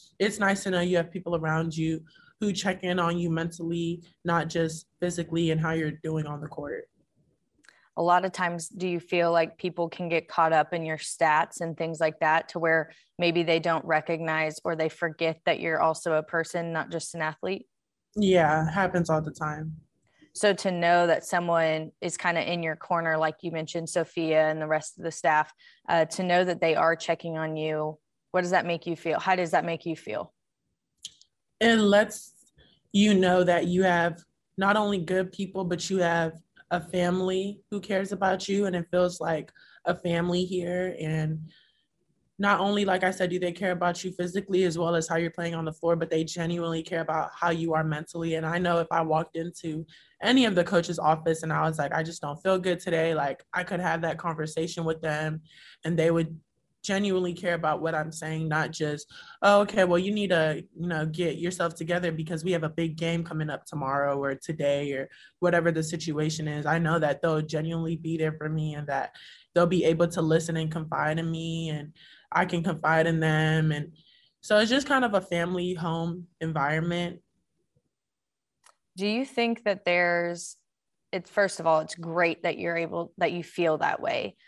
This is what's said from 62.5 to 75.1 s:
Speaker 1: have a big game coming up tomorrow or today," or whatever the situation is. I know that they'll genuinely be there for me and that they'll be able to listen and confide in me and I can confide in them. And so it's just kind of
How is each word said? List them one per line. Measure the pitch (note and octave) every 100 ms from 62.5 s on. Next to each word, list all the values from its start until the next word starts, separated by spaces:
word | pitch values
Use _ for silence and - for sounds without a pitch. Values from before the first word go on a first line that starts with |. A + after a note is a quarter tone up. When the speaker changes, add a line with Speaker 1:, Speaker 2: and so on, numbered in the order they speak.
Speaker 1:
have | E3+
a | D#3
big | D#3 E3 D#3
game | E3 E3+ E3
coming | D#3 D3+
up | C3+ -
tomorrow | D#3 C3+ C#3 C#3+ C#3
or | C#3 C3+
today," | - D#3 C#3+ C#3+ C#3+
or | C3+ C#3 - - -
whatever | F3 E3+ E3
the | D#3+
situation | D#3 E3+ D#3+ D3+ D3+ D#3+ D3+
is. | D3 D3
I | E3
know | D#3+ E3
that | D3+ C#3
they'll | E3 D#3
genuinely | D#3 D#3 D#3+ E3 E3 E3
be | E3 D#3+
there | D#3
for | D#3 D#3
me | D#3 D#3 D3
and | D3
that | C3+ C3 - - - _
they'll | E3+ F3
be | F#3
able | D#3+ E3 E3+
to | E3+
listen | D#3+ D#3+ D#3+ E3
and | D#3+
confide | D#3+ D#3 C#3+ D3+ D#3+
in | E3
me | D#3+ E3 E3 E3
and | D3+ D3 - - - -
I | E3 F3+
can | F3
confide | F3 D#3 D#3 D#3+ E3
in | E3
them. | D#3+ D#3 D#3 D#3 D#3
And | D3 - - _ _ _ _
so | - G#3+
it's | A3
just | C4 C#4
kind | C4+
of | A#3+